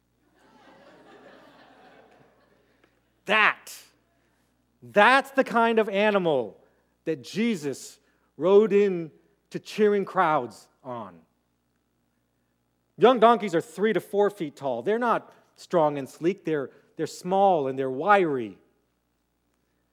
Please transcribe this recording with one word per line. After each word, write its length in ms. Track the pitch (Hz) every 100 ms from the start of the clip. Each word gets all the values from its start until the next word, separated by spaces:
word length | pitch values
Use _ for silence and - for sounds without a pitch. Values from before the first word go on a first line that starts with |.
| _ _ _ _ _ _ - - - - - - - - - _ - _ - - - _ _ _ _ _ _ _ _ _ _ _ -
That, 480 | 214 196 131 - - - _ _ _ _ _ _ _ _ _
that's 500 | 120 202 214 269 269
the 120 | -
kind 360 | - 226 233 226
of 100 | 214
animal 680 | 196 214 202 175 139 107 - _ _ _ _ -
that 180 | 151
Jesus 760 | 117 175 233 196 143 123 - - _ _ _ -
rode 360 | 170 202 220
in 380 | 202 202 180 160 _ _ _ _
to 80 | 170
cheering 460 | - - 208 202 190
crowds 640 | 185 170 151 120 - - _
on. 320 | 131 120 98 85 _ _ _ _ _ _ _ _ _ _ _ _ _ _ _ _ _ -
Young 220 | 208 254
donkeys 340 | 220 226 202 165
are 60 |
three 320 | - - 220
to 60 | 202
four 300 | - 202 202
feet 260 | 196 151 -
tall. 260 | 139 117
They're 180 | 120 226
not 340 | 247 180 - _ _ _
strong 420 | - 180 151 147
and 100 | 131
sleek. 380 | - 160 202 -
They're, 240 | 151 127 _ _ -
they're 120 | 156
small 600 | - 180 190 196 170 135
and 100 | 131
they're 140 | 135
wiry. 680 | 131 175 202 170 135 107 92 _ _ _ _ _ _ _ _ _ _ _ _ _